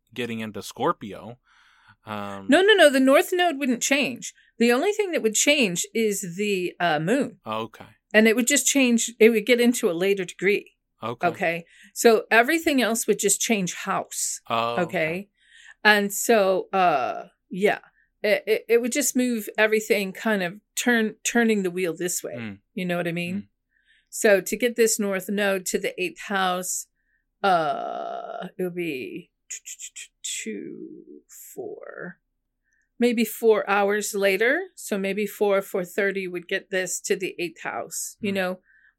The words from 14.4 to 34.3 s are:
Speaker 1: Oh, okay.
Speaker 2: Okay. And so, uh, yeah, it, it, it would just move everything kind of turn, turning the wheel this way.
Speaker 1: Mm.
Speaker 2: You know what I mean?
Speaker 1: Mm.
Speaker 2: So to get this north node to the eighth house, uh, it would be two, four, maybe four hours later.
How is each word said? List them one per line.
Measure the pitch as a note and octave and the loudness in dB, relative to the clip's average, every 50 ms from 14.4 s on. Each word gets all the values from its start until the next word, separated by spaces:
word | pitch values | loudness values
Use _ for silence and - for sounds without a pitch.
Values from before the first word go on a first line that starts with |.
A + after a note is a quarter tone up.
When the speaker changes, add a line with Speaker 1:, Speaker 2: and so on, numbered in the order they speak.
| _ - | _ -2
Speaker 1:
Oh, | A#2+ A#2 A#2 A#2 A#2+ | 0 0 0 0 0
okay. | D3 F3+ | -2 -2
Speaker 2:
Okay. | E3 F#3 F3 D#3+ D#3 E3+ F#3 G3+ _ _ _ _ _ _ - - - - _ - | -2 -2 -2 -2 -2 -4 -6 -8 _ _ _ _ _ _ -20 -20 -20 -14 _ 4
And | G#3+ G#3+ G#3 G3+ G3+ G3+ | 4 4 4 4 0 -4
so, | - - - A#3 G#3+ G3 F#3 F#3+ F3+ - - - | -4 2 4 4 4 4 4 2 0 -2 -2 0
uh, | F#3+ F#3 F3 D#3 C3 A#2+ G#2 F#2 - - F3+ _ _ _ - | 2 4 4 4 2 0 -2 -4 -6 -10 -14 _ _ _ -12
yeah, | - F3 G3+ F#3+ C#3 - - - _ _ _ _ _ _ - | -8 0 2 2 2 0 -4 -18 _ _ _ _ _ _ 0
it, | G#3 G3+ - - | 0 0 0 2
it, | G3+ A3 - - - | 0 0 0 2 2
it | A3+ A#3 | 2 2
would | A#3+ B3 B3 | 2 2 0
just | D4 B3+ - - | 0 -2 0 2
move | B3+ B3+ B3 A#3+ A3 G#3 - - - | 0 0 0 0 -4 -6 -6 0 0
everything | G#3+ G#3+ G#3+ G#3+ G#3+ - A3 G#3 G3 F#3+ F#3 | 2 4 2 2 2 2 0 0 0 -4 -6
kind | - - A3+ G#3+ G3 F3+ | -6 -2 0 0 0 0
of | E3+ G3 G#3 _ _ - | -2 -6 -8 _ _ -8
turn, | - - B3+ A#3+ A#3 A3 G#3+ - _ - | -4 0 2 2 2 2 0 -4 _ -8
turning | - - A#3+ A#3 A3+ A3 G#3 F#3 | -2 0 2 2 2 2 2 0
the | F3+ | -2
wheel | E3+ F#3 F#3 E3 D#3+ | -2 -2 -4 -4 -4
this | E3 E3+ F3+ F3 - - | -4 -6 -6 -6 -6 -8
way. | C#3+ A#2+ A#2+ | -8 -10 -10
Speaker 1:
Mm. | A#2 G#2+ G2 G2+ _ _ - | -10 -10 -12 -14 _ _ -8
Speaker 2:
You | G#3 F3+ | -6 -4
know | F3+ F3 | -2 -2
what | F3 E3+ | -2 -2
I | E3+ E3 | -4 -4
mean? | F3 F3 F3 F3+ | -4 -6 -6 -6
Speaker 1:
Mm. | G3+ G3+ _ _ _ _ _ _ _ _ _ _ _ _ _ | -8 -8 _ _ _ _ _ _ _ _ _ _ _ _ _
Speaker 2:
So | - - - A3+ G3+ F#3+ | -8 2 6 6 6 6
to | F3+ - A3 | 4 0 -4
get | G3+ B3+ A#3+ A#3 | 0 0 -2 2
this | - A3+ A3 - - | 4 2 2 4 0
north | G#3 G3+ G3 F#3+ F#3 - | 0 -2 -2 -4 -4 -4
node | G3+ G3+ G#3 G3 G3 F#3+ F#3 | -2 0 0 0 0 0 -2
to | - - F#3+ | -4 -4 -2
the | G3 F3+ - - F3+ | -4 -4 -6 -4 -6
eighth | F3 - - - - | -6 -6 -10 -10 -4
house, | G#3 F#3+ F#3+ F#3 F3+ F3+ F3+ F3+ - - - _ _ _ _ _ _ _ _ _ _ _ - | -2 0 0 0 0 -2 -4 -6 -8 -8 -8 _ _ _ _ _ _ _ _ _ _ _ 2
uh, | G3 F#3 E3 D#3+ D3 C3+ - - - A#1+ - - A#1 B1 B1+ - - - - E3+ F#3 - | 2 4 4 2 0 -2 -4 -4 -6 -6 -6 -6 -8 -8 -10 -10 -10 -10 -10 -12 -12 -8
it | - F#3 | -6 -6
would | F3+ E3+ | -6 -4
be | F3 F3 E3 C#3+ C3 A2+ E2 - E3+ - _ _ _ _ - - - _ - - - - - _ - - - _ _ - | -6 -6 -4 -4 -6 -8 -10 -10 -12 -14 _ _ _ _ -16 -16 -16 _ -16 -18 -16 -16 -18 _ -18 -20 -20 _ _ -12
two, | - - - - A3+ G#3+ G3 - - - - - - - - - - - - _ _ - - - - - | -10 -10 -8 -8 -8 -10 -10 -10 -12 -14 -16 -16 -16 -18 -20 -20 -20 -20 -20 _ _ -20 -20 -20 -20 -14
four, | - A#2+ - - - - - - - - F3+ F3 _ _ _ _ _ _ _ _ _ _ _ _ _ _ _ _ - | -12 -12 -12 -12 -14 -14 -16 -14 -14 -14 -14 -14 _ _ _ _ _ _ _ _ _ _ _ _ _ _ _ _ 0
maybe | A#3+ A#3+ A#3+ A3+ A3+ | 2 2 2 2 -2
four | - - - A#3+ A3+ G#3+ G3+ - - | -2 -2 0 4 4 4 4 2 0
hours | G3 G#3 G3+ G3 G#3 G#3 G3 - - | 0 2 2 2 0 -2 -2 -4 -4
later. | G3+ G3 G3 | 0 2 2